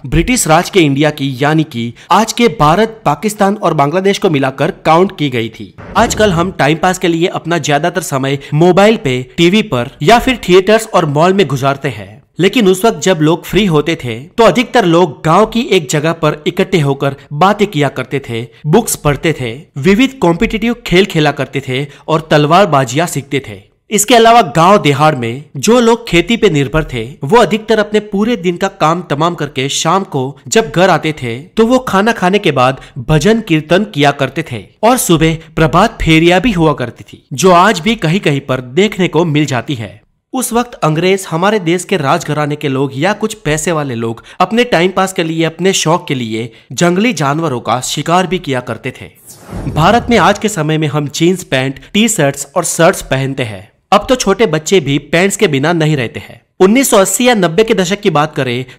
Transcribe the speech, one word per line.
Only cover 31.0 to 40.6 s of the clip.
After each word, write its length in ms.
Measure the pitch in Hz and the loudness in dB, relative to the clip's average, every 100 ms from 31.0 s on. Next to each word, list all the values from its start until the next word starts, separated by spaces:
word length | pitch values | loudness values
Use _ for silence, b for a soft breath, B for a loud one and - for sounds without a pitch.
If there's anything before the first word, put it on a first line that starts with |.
| 160 | -2
थे 240 | 151 123 120 | -6 -6 -8
तो 260 | 165 - 226 | -6 0 2
वो 140 | 254 | 2
खाना 320 | 254 190 220 | 0 0 0
खाने 280 | 226 180 202 | 0 0 0
के 120 | 180 | 0
बाद 300 | 131 127 135 B 139 | 0 0 -2 B -10
भजन 420 | 120 156 185 226 | 0 2 2 0
कीर्तन 420 | 214 156 151 180 | 0 -2 2 0
किया 280 | 208 143 143 | 0 0 0
करते 320 | 143 131 165 - | 0 -4 -6 -8
थे 120 | 110 90 _ | -10 -14 _
और 140 | 220 247 | 0 2
सुबह 400 | - 160 160 160 B - | 2 2 2 -2 B -2
प्रभात 420 | 156 170 233 - | 0 2 0 0
फेरियां 380 | 160 160 170 175 | 2 4 4 4
भी 100 | 254 | 2
हुआ 220 | 175 160 | 0 0
करती 300 | 139 117 - | 0 -6 -12
थी, 200 | - - - | -20 -20 -14
जो 180 | 131 185 | 0 4
आज 280 | 175 202 175 | 6 4 2
भी 160 | 185 226 | -2 -2
कहीं 240 | 160 196 | 0 0
कहीं 220 | 165 139 | 0 -2
पर 200 | 139 127 | -4 -6
देखने 460 | 123 143 208 - 175 | -4 -2 -2 0 -2
को 160 | 151 175 | 0 0
मिल 200 | 147 139 | 0 -2
जाती 300 | 123 - 104 | -4 -6 -8
है। 260 | 101 98 _ _ _ | -10 -16 _ _ _
उस 200 | 262 - | -8 -4
वक्त 200 | 233 | -2